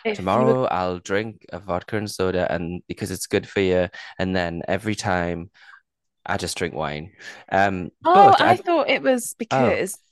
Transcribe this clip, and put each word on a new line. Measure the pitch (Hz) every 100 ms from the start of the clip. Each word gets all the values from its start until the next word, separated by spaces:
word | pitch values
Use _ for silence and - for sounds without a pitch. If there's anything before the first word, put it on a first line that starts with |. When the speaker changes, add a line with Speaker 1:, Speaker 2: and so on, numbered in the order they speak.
Speaker 1:
If | - 101 92
you | 107
Speaker 2:
"Tomorrow | 131 127
Speaker 1:
were | 127
Speaker 2:
I'll | 92 90 90
drink | - 98 110 - -
a | 90
vodka | 98 90 - 107
and | 104
soda | - 92 92 -
and | 87 85 87 -
because | 87 95
it's | 92 -
good | 101 -
for | 101
you." | 92 90 90 - - -
And | 92
then | 92 85 85 -
every | 95 107
time | 101 107 90 87 85 87 _ - - _ _ _ _ -
I | 98
just | 90 -
drink | 87
wine. | - 76 76 87 - - - -
Um, | 95 98 92 87 -
Speaker 1:
Oh, | 320 370 403 381
Speaker 2:
but |
Speaker 1:
I | -
Speaker 2:
I | 392
Speaker 1:
thought | 359 330 -
it | 269
was | 269 254 - - 226
Speaker 2:
Oh. | 254 226
Speaker 1:
because | 107 190 - _